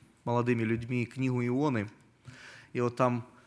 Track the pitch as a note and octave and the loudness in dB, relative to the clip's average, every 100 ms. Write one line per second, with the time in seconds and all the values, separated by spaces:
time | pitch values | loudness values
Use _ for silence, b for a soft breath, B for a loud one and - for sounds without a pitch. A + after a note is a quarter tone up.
0 | - _ A#2+ A#2+ A#2+ A#2 A2 A#2 A#2 B2 | -16 _ 0 2 2 2 2 0 0 -2
1 | A#2 C3 C3 B2 A#2+ B2+ D3 A#2 G2 - | -2 -2 0 0 0 2 2 0 -2 -8
2 | - _ B B B B B B2 A#2+ A#2+ | -20 _ B B B B B -2 0 2
3 | B2+ A#2+ - b | 2 2 -4 b